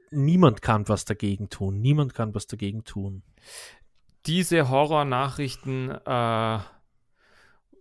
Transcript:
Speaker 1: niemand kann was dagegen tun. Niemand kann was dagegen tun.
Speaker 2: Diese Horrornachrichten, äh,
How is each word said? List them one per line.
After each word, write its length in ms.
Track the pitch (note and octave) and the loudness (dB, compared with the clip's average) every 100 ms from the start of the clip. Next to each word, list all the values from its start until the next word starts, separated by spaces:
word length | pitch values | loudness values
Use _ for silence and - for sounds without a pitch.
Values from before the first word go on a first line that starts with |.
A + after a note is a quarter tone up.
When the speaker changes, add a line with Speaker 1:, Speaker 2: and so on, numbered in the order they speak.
| - | -8
Speaker 1:
niemand 500 | D3 C#3+ F#3 D#3 G#2+ | -2 2 6 6 6
kann 260 | - G#2+ G#2 | 0 0 2
was 180 | G2+ | -2
dagegen 440 | - G#2 G2+ G2 G2+ | -2 -4 -2 -4 -6
tun. 300 | - G2 G2 | -6 -4 0
Niemand 320 | B2+ D3+ C3+ | 2 2 0
kann 220 | - G#2+ | -2 -6
was 100 | G#2 | -6
dagegen 380 | - A2 G2+ G#2+ | -8 -8 -6 -6
tun. 400 | - G2+ G2 F#2+ _ _ - - - - _ _ _ _ - | -8 -8 -8 -10 _ _ -20 -20 -20 -20 _ _ _ _ -2
Speaker 2:
Diese 420 | F3 F3 E3+ C3 | -2 2 2 4
Horrornachrichten, 1200 | C3+ D3 D3+ C#3+ B2+ C3+ C#3 C3+ - C3 C3 C3 | 4 4 2 2 0 -2 -4 -6 -6 -6 -6 -6
äh, 720 | C#3 - B2 A#2 A2+ A2 A2 - _ _ _ _ _ _ _ _ _ _ _ | -8 -4 -2 0 0 0 -4 -8 _ _ _ _ _ _ _ _ _ _ _